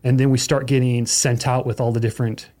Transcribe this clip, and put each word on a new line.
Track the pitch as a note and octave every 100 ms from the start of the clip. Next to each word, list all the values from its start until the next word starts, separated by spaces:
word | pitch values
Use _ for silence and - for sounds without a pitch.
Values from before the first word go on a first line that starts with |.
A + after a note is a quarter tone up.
and | B2+ C3
then | C3+
we | C3
start | - C#3+ C3+
getting | C3+ B2+ A#2+ A#2
sent | - C3+ A#2+ C3+
out | B2+
with | B2 G#2+
all | A#2+
the | A#2
different | A2+ - A#2 - - _